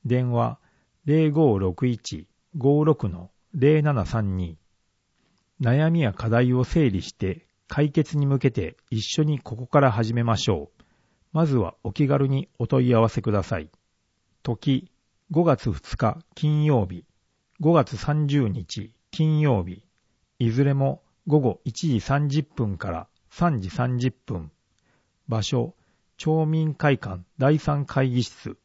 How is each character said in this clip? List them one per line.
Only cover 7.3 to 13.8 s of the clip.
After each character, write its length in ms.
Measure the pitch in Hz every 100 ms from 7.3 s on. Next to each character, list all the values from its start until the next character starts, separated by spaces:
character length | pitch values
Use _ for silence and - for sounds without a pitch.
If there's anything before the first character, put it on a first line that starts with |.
| 92 _ _ _
解 220 | - 147
決 260 | 151 143 147
に 100 | 143
向 120 | 139
け 120 | 135
て 280 | - 80 - _
一 120 | 110
緒 220 | 104 -
に 140 | 151 143
こ 160 | -
こ 120 | 110 123
か 140 | 147
ら 120 | 135
始 220 | 104 110
め 100 | 117
ま 120 | 117 113
し 120 | -
ょ 220 | 87 73 _
う。 60 | _ _ _ _ _
ま 120 | 156
ず 140 | 160 131
は 160 | 90 -
お 100 | -
気 160 | - 143
軽 180 | 139 135
に 220 | 135 - _
お 80 | 117
問 220 | 135 123
い 60 |
合 80 | 117
わ 60 | 113
せ 100 | -
く 100 | 110
だ 120 | 104
さ 160 | 92 92
い。 120 | 78 _